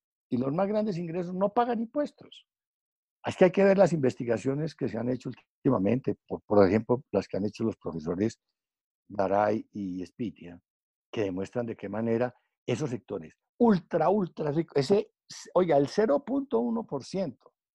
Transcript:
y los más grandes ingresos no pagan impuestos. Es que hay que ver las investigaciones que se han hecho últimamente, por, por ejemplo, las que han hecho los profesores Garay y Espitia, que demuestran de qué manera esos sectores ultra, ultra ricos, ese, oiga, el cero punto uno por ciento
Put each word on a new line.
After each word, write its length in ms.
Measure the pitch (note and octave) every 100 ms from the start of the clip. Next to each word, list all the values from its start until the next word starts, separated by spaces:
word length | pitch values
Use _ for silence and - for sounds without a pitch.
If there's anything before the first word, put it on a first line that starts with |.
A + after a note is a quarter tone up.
| _ _ _
y 80 | B2
los 160 | C3+
más 140 | D#3+ G3
grandes 300 | G#3+ G#3+ E3+
ingresos 360 | F3 F3 F3
no 200 | F#3 G3+
pagan 260 | B3 A#3+ A3+
impuestos. 640 | A#3 D4 D4 - - - _ _ _ _ _ _ _ _
Es 140 | - -
que 80 | F#3
hay 60 |
que 120 | F#3+
ver 140 | G3 G3
las 160 | F3+
investigaciones 840 | E3 B2+ - A#2+ A2+ B2+ C#3+ D#3 -
que 140 | A#2
se 80 | G#2+
han 120 | A#2+
hecho 200 | B2+ C#3
últimamente, 880 | - _ _ C#3 A2 G2 B2 - F#2+ -
por, 140 | F2
por 260 | - G#2 F#2+
ejemplo, 360 | A2 A2+ B2 -
las 160 | G2 -
que 100 | G2
han 80 | G#2
hecho 180 | -
los 140 | A2+ -
profesores 640 | - D#2+ D#2 F2 A2 - _ _ _ _ _ _ -
Garay 580 | G2 F#2+ G2 G#2 G#2+ -
y 320 | G#2+ F#2+ F2+
Espitia, 560 | F2 - A2+ - F2 E2 _ _ _ _ _
que 100 | A#2+
demuestran 440 | G2+ F2+ F#2+ B2 A#2
de 100 | G#2+
qué 140 | G2
manera 440 | G#2 A#2 A2+ B2 - _ _ -
esos 240 | A#2+ D3
sectores 440 | A#2+ - G2+ - - _ -
ultra, 520 | A#3 F#3 - E3+ D#3
ultra 420 | G#3 F3 - D3+
ricos, 260 | D3 D#3+ -
ese, 340 | C3+ G3+ - _ - - -
oiga, 240 | F3 F3+ C#3+
el 100 | C#3+
cero 360 | - A3 C#4
punto 360 | - C#4 C#4 A3+
uno 260 | A#3+ A3+ A3
por 180 | C#3+
ciento 500 | - F#3 E3+ A#2 _ _ _